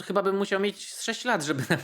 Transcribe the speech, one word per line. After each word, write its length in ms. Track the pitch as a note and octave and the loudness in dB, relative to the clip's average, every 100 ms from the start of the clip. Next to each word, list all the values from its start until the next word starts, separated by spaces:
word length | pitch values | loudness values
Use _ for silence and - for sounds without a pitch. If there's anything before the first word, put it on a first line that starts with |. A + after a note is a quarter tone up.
| - | 0
chyba 160 | G3 | 2
bym 140 | F#3+ G3 | 4 2
musiał 240 | G3 G3 | 2 2
mieć 280 | G3+ - - | 0 -2 -10
sześć 360 | - - A3 | -6 -6 -4
lat, 200 | B3 G3+ | 0 0
żeby 180 | D3 C#3 - | 2 -2 0
<laughs> 40 | |
na 60 | D3+ | 0